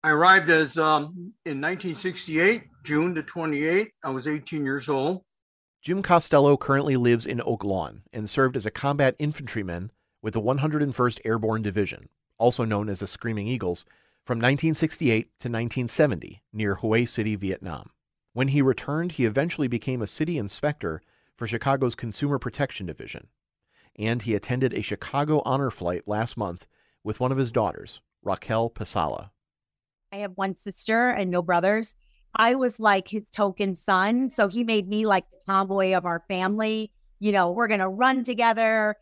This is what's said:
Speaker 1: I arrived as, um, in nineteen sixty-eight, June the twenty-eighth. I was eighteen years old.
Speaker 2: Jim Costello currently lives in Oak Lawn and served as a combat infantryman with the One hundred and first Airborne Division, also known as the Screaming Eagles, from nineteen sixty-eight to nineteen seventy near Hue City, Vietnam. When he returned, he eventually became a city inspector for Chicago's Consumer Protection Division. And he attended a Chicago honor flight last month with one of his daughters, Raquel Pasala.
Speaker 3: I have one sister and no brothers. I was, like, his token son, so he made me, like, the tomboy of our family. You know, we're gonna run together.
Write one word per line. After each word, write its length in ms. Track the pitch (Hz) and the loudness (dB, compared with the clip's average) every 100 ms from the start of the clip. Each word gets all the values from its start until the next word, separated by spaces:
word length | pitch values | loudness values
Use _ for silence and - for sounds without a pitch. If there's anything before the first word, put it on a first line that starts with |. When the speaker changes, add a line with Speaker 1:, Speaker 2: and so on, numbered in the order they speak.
Speaker 1:
I 60 | 156 | 2
arrived 400 | 151 175 190 160 | 6 8 8 8
as, 300 | 160 151 160 | 4 4 2
um, 560 | 156 151 147 180 175 - | 4 2 0 -12 -16 -12
in 160 | 165 139 | -8 -4
nineteen 320 | 151 185 185 | -4 -4 -6
sixty-eight, 680 | 151 185 - - 156 185 233 - _ | -4 -4 -6 -4 2 4 2 -6 _
June 300 | - 151 175 | -2 0 0
the 100 | 165 | -2
twenty-eighth. 720 | 143 170 160 143 156 180 220 _ | -6 -6 -4 -2 0 0 0 _
I 60 | 139 | -8
was 180 | 131 139 | -6 -4
eighteen 380 | 151 - 160 | -6 -6 -6
years 240 | 135 139 135 | -4 -4 -2
old. 340 | 135 143 185 _ _ _ _ _ _ | -2 -2 -4 _ _ _ _ _ _
Speaker 2:
Jim 180 | - 185 | -4 -4
Costello 540 | 190 175 - 147 143 143 | 4 4 6 6 6 4
currently 400 | - 139 147 127 | 4 0 2 2
lives 300 | 120 120 117 | 4 4 0
in 160 | 120 | -4
Oak 200 | - 113 | -4 -2
Lawn 420 | 101 92 73 53 _ | -2 -2 -4 -10 _
and 200 | 113 107 | -10 -4
served 260 | - 131 123 | 2 2 2
as 80 | |
a 60 | 104 | -4
combat 440 | - 139 143 135 - | -4 -2 2 2 2
infantryman 760 | 147 151 135 113 95 85 98 _ _ _ | -4 -4 -8 -6 -6 -6 -8 _ _ _
with 100 | 110 | -4
the 80 | 113 | -2
One 180 | 110 135 | 0 0
hundred 240 | 151 151 | 0 0
and 120 | 143 | 0
first 260 | 127 123 117 | 2 0 0
Airborne 380 | 113 113 110 110 | -2 0 0 0
Division, 480 | 104 98 95 - - _ _ _ | -2 -2 -2 -4 -18 _ _ _
also 260 | 117 123 | 2 2
known 240 | 113 104 107 | 0 0 -2
as 120 | 95 | -4
the 60 | 98 | -6
Screaming 400 | - 117 110 101 | -6 -6 -4 -4
Eagles, 380 | 127 95 87 - _ _ _ | -4 -2 -4 -8 _ _ _
from 160 | - 117 | -6 0
nineteen 340 | 120 139 160 | 2 2 2
sixty-eight 540 | 156 160 - 131 110 - _ | 2 0 0 2 2 0 _
to 100 | 123 | -6
nineteen 360 | 113 117 - 120 | -4 -4 -2 -2
seventy 560 | - 151 87 - - _ | 2 2 2 -8 -18 _
near 260 | 107 104 95 | -4 -2 0
Hue 280 | 110 113 | 2 2
City, 320 | 123 - 107 104 | 2 -2 -4 -2
Vietnam. 540 | 98 90 95 71 - _ _ _ _ | -4 -6 -8 -12 -14 _ _ _ _
When 160 | 123 135 | -2 0
he 140 | 143 | 4
returned, 500 | 135 127 - 151 175 | 4 2 -2 -4 -4
he 140 | 156 117 | 0 0
eventually 420 | 113 170 - 131 | 2 -2 -2 -2
became 320 | 117 - 127 | -2 -4 -4
a 60 | 104 | -6
city 320 | - 156 160 | -4 -4 -4
inspector 640 | 101 - 151 139 90 78 _ _ _ _ | -6 -4 -4 -2 -6 -6 _ _ _ _
for 100 | 113 | -6
Chicago's 480 | 113 139 135 127 | -2 0 0 0
Consumer 440 | - 117 - 143 139 | -2 -10 -4 -2 -2
Protection 480 | 123 - 143 - 92 | -4 -4 -6 -4 -10
Division. 400 | 71 - - - _ _ _ _ _ _ - | -10 -14 -16 -18 _ _ _ _ _ _ -6
And 240 | 107 117 | -4 -2
he 120 | 104 | 0
attended 380 | 104 - 127 131 | -2 -2 -2 0
a 80 | - | -2
Chicago 640 | 104 104 - 139 151 151 | -6 -8 -4 -4 0 0
honor 260 | - 135 135 | 0 -2 -2
flight 340 | - 87 90 - | -4 -4 -4 -4
last 300 | 104 113 - | -4 -4 -4
month 280 | 98 87 - _ _ _ | -6 -8 -16 _ _ _
with 160 | 104 110 | -8 -2
one 120 | 127 | -2
of 60 | 135 | 0
his 140 | 123 | 0
daughters, 480 | 117 101 - - - _ _ | 0 0 -4 -14 -18 _ _
Raquel 480 | - 92 - 113 117 | -6 -6 -2 -2 -2
Pasala. 600 | - - 101 78 55 101 _ _ _ _ _ _ _ _ | -4 -4 -2 -2 -4 -12 _ _ _ _ _ _ _ _
Speaker 3:
I 40 | 202 | -10
have 160 | 202 185 | -10 -4
one 200 | 190 185 | -4 -4
sister 540 | 202 - - 226 247 | -12 -10 0 2 2
and 200 | - 185 | 0 0
no 100 | 175 | 0
brothers. 540 | 170 175 185 214 220 - _ _ _ | 2 2 4 0 -2 -14 _ _ _
I 220 | - 226 262 | 2 2 4
was, 240 | 247 214 | 0 2
like, 260 | 220 196 190 | 2 2 0
his 240 | 214 208 | -8 -8
token 460 | - 202 180 196 180 | -2 -2 0 -4 -2
son, 520 | - 190 196 240 262 | 0 2 4 2 0
so 200 | - 202 | 2 0
he 160 | 214 | 2
made 240 | 233 214 185 | 0 0 0
me, 180 | 214 220 | 0 4
like, 180 | 190 - | 2 0
the 80 | - - | -16 0
tomboy 480 | 196 190 196 190 | 0 2 2 2
of 100 | 185 | 2
our 200 | 175 170 _ | 0 -6 _
family. 640 | 185 190 208 220 220 214 _ _ _ | -2 0 0 0 -2 -6 _ _ _
You 100 | 208 | 2
know, 220 | 202 175 | 4 2
we're 160 | 185 233 | 2 0
gonna 200 | 208 190 | 2 0
run 360 | 190 254 269 | 2 2 2
together. 720 | 240 233 233 226 226 220 214 208 | -2 2 2 4 2 2 0 -4